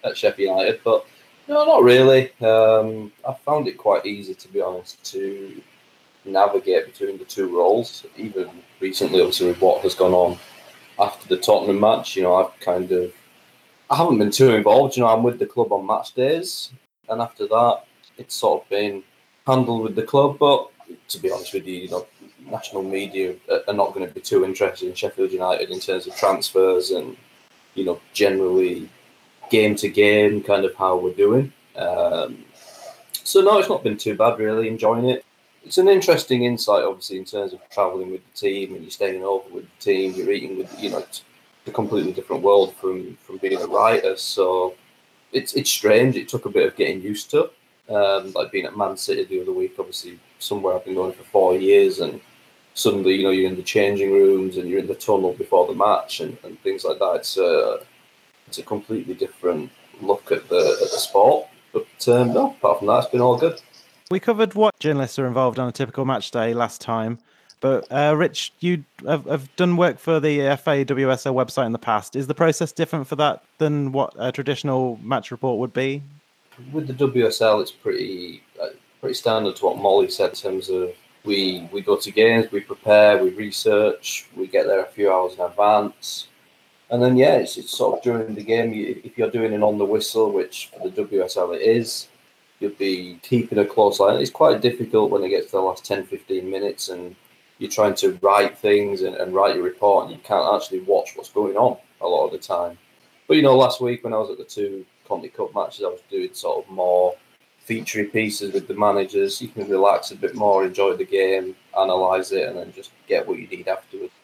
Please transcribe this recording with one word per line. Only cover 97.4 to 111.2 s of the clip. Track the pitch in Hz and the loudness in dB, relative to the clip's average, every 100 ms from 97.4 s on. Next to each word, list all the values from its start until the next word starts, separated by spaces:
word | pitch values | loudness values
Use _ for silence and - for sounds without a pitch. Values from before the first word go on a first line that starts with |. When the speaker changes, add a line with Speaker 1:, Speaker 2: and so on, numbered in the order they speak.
| _ _ | _ _
Speaker 1:
you're | 101 | -8
trying | - 104 95 | 0 0 2
to | 98 90 | 0 2
write | 98 101 101 - | 2 4 2 0
things | 107 104 101 95 | 2 2 2 -4
and, | 92 - | -6 -4
and | 90 | -2
write | 95 98 87 | 2 2 2
your | |
report, | 90 - 104 95 80 | -4 0 4 4 0
and | |
you | 80 | -14
can't | - 101 78 | -2 0 2
actually | 101 - 92 | 0 -2 -8
watch | 92 95 - - | 0 0 0 -12
what's | - | -8
going | 101 101 98 | -4 -2 2
on | 123 - _ _ | 2 0 _ _
a | 87 | -2
lot | 85 76 | 0 -2
of | |
the | - | -4
time. | - 90 87 - _ _ _ _ - | -6 -4 -4 -8 _ _ _ _ 2
But, | 156 | 4
you | |
know, | 139 131 | 6 6
last | 123 - | 4 2
week | 123 120 | -4 -4
when | 117 | -4
I | 110 | -4
was | 107 | -4
at | - | -8
the | |
two | - - 101 95 92 _ _ | -14 -8 -8 -8 -16 _ _
Conti | 92 87 | -8 -8
Cup | - 101 101 | -8 -6 -6
matches, | 90 - | -8 -6
I | 95 | -8
was | 90 _ | -8 _
doing | 98 92 - | -8 -8 -8
sort | 85 - | -6 -6
of | - | -6
more | 95 90 90 90 90 _ _ _ _ - | -2 2 4 2 -2 _ _ _ _ -8
featurey | 113 110 110 104 | -8 -6 -6 -4
pieces | 113 107 104 101 | -2 -4 -6 -6
with | 98 90 | -6 -6
the | 101 | -2
managers. | 104 101 95 101 98 - | 0 2 0 -2 -2 -4
You | 110 | -10
can | 110 101 | -10 -2
relax | 95 98 98 - | 2 4 2 -2
a | 98 | -8
bit | 95 90 | -8 -2
more, | 104 98 | 2 2
enjoy | 95 92 98 92 | 0 0 0 0
the | |
game, | 95 98 | -2 0